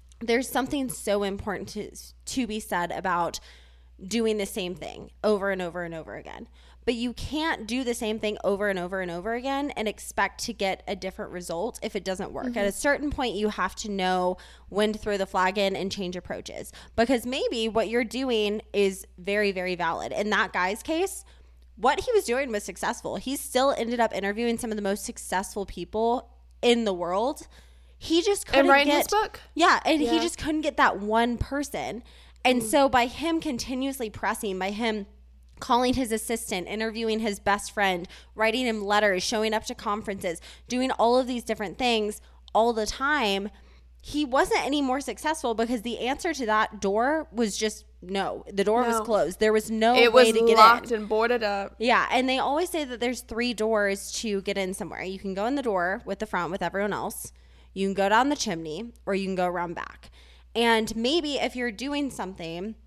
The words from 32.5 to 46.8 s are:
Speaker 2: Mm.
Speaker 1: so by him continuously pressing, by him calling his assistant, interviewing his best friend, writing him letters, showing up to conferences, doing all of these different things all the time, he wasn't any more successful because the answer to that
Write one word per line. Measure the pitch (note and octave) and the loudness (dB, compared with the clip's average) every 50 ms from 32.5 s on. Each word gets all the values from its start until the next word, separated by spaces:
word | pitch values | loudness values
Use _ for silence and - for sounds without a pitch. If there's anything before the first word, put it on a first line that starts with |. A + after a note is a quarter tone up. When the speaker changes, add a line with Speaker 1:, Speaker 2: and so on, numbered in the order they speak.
| B3+ B3 | 2 4
Speaker 2:
Mm. | - | 2
Speaker 1:
so | A3 E4 D4 C#4 C4+ | 4 4 6 6 6
by | C4+ B3 A#3+ B3+ | 6 4 2 2
him | A#3+ - C#4 E4 E4 E4 | -2 -4 -2 -2 0 0
continuously | D#4+ D#4 B3 A3+ - - C4 B3+ C4+ C#4 C4+ - B3 G#3+ | -2 -2 -4 -4 -6 -6 -4 -4 -4 -4 -4 -6 -8 -8
pressing, | G3 - - F#3+ A3 - - G3+ F#3+ F#3 | -8 -4 -4 -4 -2 -2 -4 -4 -4 -2
by | F#3+ F#3+ | -4 -4
him | G#3 G3+ A#3+ A3+ A3 G#3+ G3+ - - - - - - - - - - - | -4 -2 -2 -2 -2 -2 -6 -10 -14 -20 -20 -20 -20 -20 -20 -20 -16 -14
calling | - - B3+ A#3+ B3+ B3 B3+ | 0 2 4 4 4 4 2
his | B3 C4+ G#3+ | 2 0 -2
assistant, | A3 A3 - - A#3 A3+ - - F#3+ F#3 F3 - | -2 -4 -2 -4 -4 -4 -4 -4 -4 -4 -4 -6
interviewing | G3+ G#3+ A3 A3+ G#3+ A3+ A3+ A3 A3 A3 | -4 -4 -4 -4 -4 -2 -2 -2 0 0
his | A3 A3 G3+ G3 | 0 -2 -4 -2
best | - G#3 G3+ G#3 - - | 0 0 0 0 -2 -6
friend, | - A3 G3+ F#3+ F#3 E3+ E3 - - - - - - | -2 0 2 2 2 0 -4 -8 -14 -20 -20 -18 -2
writing | - A3 A3 A3+ B3+ C4 | 2 2 2 2 2 0
him | A#3+ A3 G#3+ G3+ | 0 -2 -2 0
letters, | G3 G#3 G#3 G#3+ G#3 F#3+ F#3 - | 2 2 4 4 4 2 2 0
showing | - A#3+ G#3+ G#3+ A3 G#3+ | 0 0 0 0 0 0
up | A3 - | -2 -2
to | - B3 | -4 -10
conferences, | - - A3+ G#3 G#3 G#3+ - G3 G3 G3 F#3 E3 - - - - - - - | -6 -4 -4 -4 -2 -2 -6 -6 -4 -4 -6 -6 -6 -10 -16 -20 -20 -10 -4
doing | A#3+ B3 B3+ C4 | -2 0 0 0
all | - - G#3+ A#3 A#3+ B3+ | 2 4 4 6 6 4
of | C4 A#3+ | 4 2
these | B3+ A#3+ - | -2 -4 -2
different | - A3 G#3+ G#3+ F#3 D#3 - | -4 -4 -4 -4 -6 -4 -2
things | C4+ B3 A#3 A3 G#3+ G#3 G#3 - - - - - - - - | 0 2 2 2 0 -2 -4 -8 -14 -20 -20 -20 -20 0 2
all | G3+ A3+ A#3+ A#3 | 4 4 4 2
the | A3 G#3+ | 0 -2
time, | G3+ - - C4 C#4+ D4+ D4 A#3+ G#3 G3 G3 G3 G#3 - - - - - - - - - - | -4 -4 -4 0 0 2 2 2 2 2 0 -2 -4 -10 -12 -20 -20 -20 -20 -20 -20 -20 -20
he | - - - D4 D4+ | -16 -6 -2 -2 -2
wasn't | B3 A#3+ C#4 F4+ - A4+ E4+ - | 2 4 2 4 4 2 0 2
any | - C#4 D4 | 0 0 0
more | C#4 B3+ B3+ C#4 | 0 0 -2 -2
successful | C#4 - G#3 - - D4+ D#4+ - - B3 A3+ | -4 -6 -8 -4 -4 -4 -4 -2 -2 -4 0
because | G#3 A#3 A3+ B3+ A#3 F#3+ | 0 0 0 -2 -4 -4
the | A#3+ A#3 - | -6 -6 -4
answer | - A#3+ C#4 C#4+ - F4 D#4 | -4 -4 -4 -2 -4 -4 -4
to | C4+ C4 | -4 0
that | G#3+ G#3+ G#3+ A3 - - G3+ | 0 2 2 2 0 -2 -4